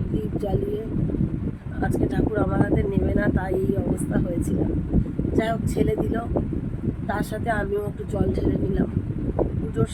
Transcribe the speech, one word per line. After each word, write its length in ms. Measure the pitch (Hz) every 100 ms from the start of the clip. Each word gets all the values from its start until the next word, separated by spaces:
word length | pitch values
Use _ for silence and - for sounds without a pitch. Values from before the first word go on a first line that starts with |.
| -
দ্বীপ 200 | 214 214 -
জ্বালিয়ে 420 | 403 190 403 208 220 - - - - - - - - - 190
আজকে 200 | - -
ঠাকুর 260 | - - 208 185
আমার 140 | 196
হাতে 180 | 202 - 202
নেবে 220 | 190 190 196
না, 60 | 202 190
তাই 160 | 190 185
এই 100 | 190 196 -
অবস্থা 320 | - - 208 185
হয়েছিল। 340 | 170 - - - - - - - - - -
যাই 120 | 220
হোক, 100 | 226 -
ছেলে 220 | - - 214
দিল, 140 | - 226 233 - - - - - - - -
তার 140 | 202 220
সাথে 200 | 214 233 214
আমিও 200 | 196 202 208
একটু 140 | - 196
জল 160 | 190 196 -
ঢেলে 200 | - -
নিলাম। 260 | - - - - - - - - - -
পুজোর 300 | - - 440